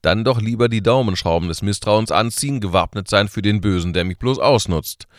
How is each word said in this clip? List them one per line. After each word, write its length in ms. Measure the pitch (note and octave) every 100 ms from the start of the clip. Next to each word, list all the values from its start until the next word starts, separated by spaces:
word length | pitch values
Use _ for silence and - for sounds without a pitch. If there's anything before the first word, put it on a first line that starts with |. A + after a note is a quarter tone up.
Dann 220 | D2+ G2
doch 160 | A2+ A#2
lieber 300 | A2 A#2 A#2
die 140 | A2+
Daumenschrauben 680 | G2 B2+ A#2 F2+ - E2 E2+
des 120 | E2
Misstrauens 500 | G2+ G2+ - G#2+ A2
anziehen, 500 | F2+ A2+ - C#3+ C3+
gewappnet 480 | G2+ F2+ D#2+ G#2 F#2+
sein 180 | G#2 G2+
für 140 | -
den 180 | G2+ G#2
Bösen, 320 | G2 F2+ F2
der 140 | F2 F2+
mich 120 | F2+
bloß 220 | A#2+ C3
ausnutzt. 680 | A2+ B2+ - E2 - - -